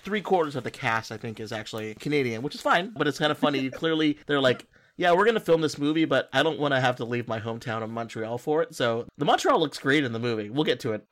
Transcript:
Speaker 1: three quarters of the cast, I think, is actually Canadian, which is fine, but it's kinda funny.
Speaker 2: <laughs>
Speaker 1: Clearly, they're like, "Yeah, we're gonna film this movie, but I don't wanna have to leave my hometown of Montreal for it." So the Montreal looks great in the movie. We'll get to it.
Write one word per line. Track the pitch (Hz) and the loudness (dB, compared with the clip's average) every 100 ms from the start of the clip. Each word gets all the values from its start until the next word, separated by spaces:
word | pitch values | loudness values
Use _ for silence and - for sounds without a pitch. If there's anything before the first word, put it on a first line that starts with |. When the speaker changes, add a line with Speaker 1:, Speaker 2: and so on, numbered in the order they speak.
Speaker 1:
three | 190 208 | -6 -6
quarters | 170 185 151 139 | 2 2 2 -4
of | |
the | 117 | -8
cast, | - 123 113 - | -4 -2 -2 -2
I | 110 | -10
think, | 117 110 | -10 -10
is | 107 | -8
actually | 110 104 113 110 107 | -10 -8 -8 -10 -8
Canadian, | 139 147 123 113 | 0 0 0 -2
which | 147 | -6
is | - | -4
fine, | 294 190 202 208 | 0 0 0 -2
but | 147 | -2
it's | 139 | 0
kinda | 151 147 | 0 2
funny. | 151 135 131 | 0 0 -2
Speaker 2:
<laughs> | |
Speaker 1:
Clearly, | - 165 160 151 147 - | -2 -2 2 0 0 -2
they're | 143 | 2
like, | 131 120 - _ _ - | 4 2 -4 _ _ 0
"Yeah, | 175 | 4
we're | 175 214 | 6 6
gonna | 220 | 4
film | 165 165 | 4 4
this | 151 143 | 2 0
movie, | 143 160 151 | 0 2 2
but | 160 - | 2 2
I | 135 | 2
don't | 160 143 | 2 0
wanna | 147 131 | 0 2
have | 127 127 | 2 0
to | 117 | -2
leave | 120 117 | -4 -4
my | 110 | -6
hometown | 113 117 123 110 | -6 -8 -6 -6
of | 113 | -6
Montreal | 117 110 113 110 120 | -6 -8 -8 -6 -4
for | 156 156 | -2 -2
it." | 165 160 | -2 0
So | 120 117 113 - | 0 0 -6 -2
the | 147 | 2
Montreal | 359 - 247 | 2 4 2
looks | 147 - | 2 0
great | 139 151 | 2 2
in | 131 | 2
the | 113 | -2
movie. | 120 110 104 | -2 -2 -2
We'll | 127 | -2
get | 160 131 | 0 0
to | 123 | -2
it. | 107 - | -6 -2